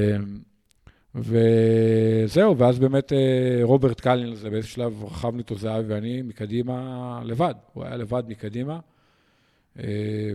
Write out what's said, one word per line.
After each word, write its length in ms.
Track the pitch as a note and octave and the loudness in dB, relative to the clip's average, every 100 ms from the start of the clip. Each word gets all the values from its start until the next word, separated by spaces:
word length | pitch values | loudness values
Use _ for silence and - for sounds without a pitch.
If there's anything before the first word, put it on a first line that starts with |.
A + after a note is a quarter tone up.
| G#2 G2+ G2+ G2+ - _ _ _ - _ _ | 2 0 -4 -12 -18 _ _ _ -20 _ _
וזהו, 1400 | B2 A2 A2+ A2+ A2+ A2+ A2+ A2+ A2 A2 A2 A2 D#3+ G#3+ C3+ | -10 0 4 6 6 6 4 4 4 4 2 2 4 4 6
ואז 200 | B2 B2 | 4 4
באמת, 340 | C3 C3+ C3+ | 2 2 0
אה, 480 | C#3 C3 B2+ B2+ B2 | 2 2 2 2 2
רוברט 380 | A#2+ C3+ C3 A2+ | 4 4 4 0
קלין 320 | B2+ B2+ A#2+ | 0 0 -2
הזה, 180 | A2 G#2+ | -8 -6
באיזה 180 | G#2+ G#2+ | -6 -6
שלב 360 | A#2+ A#2+ G#2+ | -6 -6 -6
רכבנו 340 | G#2 - A#2 A#2+ | -12 -6 -6 -6
איתו 180 | A2+ G#2 | -8 -6
זהבי 380 | A2 A2 A2 | -4 -4 -2
ואני 280 | G#2 A2+ B2+ | -4 -4 -8
מקדימה 1000 | B2 - G#2+ A2+ B2 B2+ C3 B2+ B2 A#2+ | -8 -10 -6 -4 -4 -6 -8 -10 -10 -10
לבד. 300 | A#2 A#2 E3+ - _ | -8 -2 -2 -2 _
הוא 120 | - | -14
היה 120 | B2+ B2 | -10 -10
לבד 260 | G#2 B2 A2+ | -6 -6 -6
מקדימה, 500 | G#2+ G#2+ A#2 C#3 E3 - _ _ _ _ _ _ _ _ - | -10 -10 -8 -8 -10 -14 _ _ _ _ _ _ _ _ -14
אה, 60 | - G#2 G#2+ G#2+ G#2+ | -8 -6 -6 -6 -6